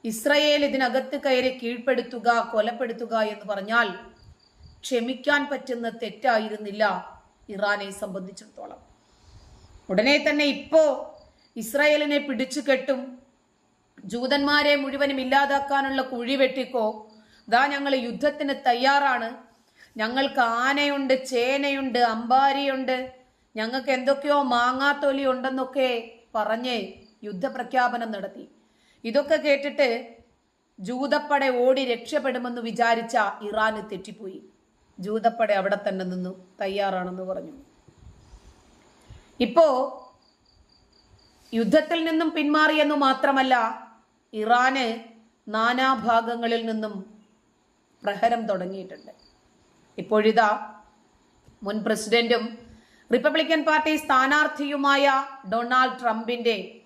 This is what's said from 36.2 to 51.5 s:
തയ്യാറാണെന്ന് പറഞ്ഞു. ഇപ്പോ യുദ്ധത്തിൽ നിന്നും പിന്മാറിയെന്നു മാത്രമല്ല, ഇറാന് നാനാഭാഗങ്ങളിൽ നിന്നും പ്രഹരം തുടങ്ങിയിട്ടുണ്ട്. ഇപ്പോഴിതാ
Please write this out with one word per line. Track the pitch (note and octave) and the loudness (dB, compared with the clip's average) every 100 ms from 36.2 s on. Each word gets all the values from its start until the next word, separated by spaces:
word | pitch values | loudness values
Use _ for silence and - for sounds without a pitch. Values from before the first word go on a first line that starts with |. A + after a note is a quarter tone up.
| F3+ F#3 - - | -8 -10 -20 -8
തയ്യാറാണെന്ന് | G3 G3 G3 F#3 F3+ F#3 F#3 | -6 -2 -2 -2 -6 -8 -8
പറഞ്ഞു. | F#3 D#3+ - - _ _ _ - - - - - _ _ _ _ _ _ - _ - | -8 -10 -18 -20 _ _ _ -20 -20 -20 -20 -20 _ _ _ _ _ _ -20 _ -4
ഇപ്പോ | A#3+ E4+ D#4 B3+ C#4 - - _ _ _ _ _ _ _ _ _ _ _ _ _ _ | 0 4 4 4 -2 -8 -20 _ _ _ _ _ _ _ _ _ _ _ _ _ _
യുദ്ധത്തിൽ | A3+ G#3+ D#4 D4+ E4+ D#4+ | -2 4 2 2 -2 0
നിന്നും | D#4+ D#4+ D#4+ | 0 0 0
പിന്മാറിയെന്നു | D4 D4+ D#4 D4+ D4 D4 | 2 4 4 4 2 4
മാത്രമല്ല, | C4+ C4 C#4 C4+ C4 B3 A3+ A3+ - - _ _ _ | 2 2 2 2 2 2 2 -4 -16 -20 _ _ _
ഇറാന് | G#3+ G#3+ A#3+ B3+ C4+ A#3 A3+ - - _ _ - | -6 2 4 4 2 -2 -4 -12 -20 _ _ -6
നാനാഭാഗങ്ങളിൽ | G#3+ A3+ B3 C4 B3+ A3+ A3+ A3+ A#3 A#3 A#3 A3+ | 0 0 2 2 0 2 2 0 -4 -2 -2 -2
നിന്നും | A3 G#3+ G3+ F#3+ - _ _ _ _ _ _ _ _ | -6 -6 -10 -14 -20 _ _ _ _ _ _ _ _
പ്രഹരം | G3+ G3 A3+ A#3 G#3+ | -6 0 0 0 -2
തുടങ്ങിയിട്ടുണ്ട്. | F#3 F3+ G3 F#3 D3+ - - _ _ _ _ _ _ _ - | -4 -4 -10 -14 -18 -20 -20 _ _ _ _ _ _ _ -12
ഇപ്പോഴിതാ | - G#3+ G#3+ A3 G#3 A3 - - _ _ _ _ _ _ _ | 0 4 6 6 4 0 -6 -18 _ _ _ _ _ _ _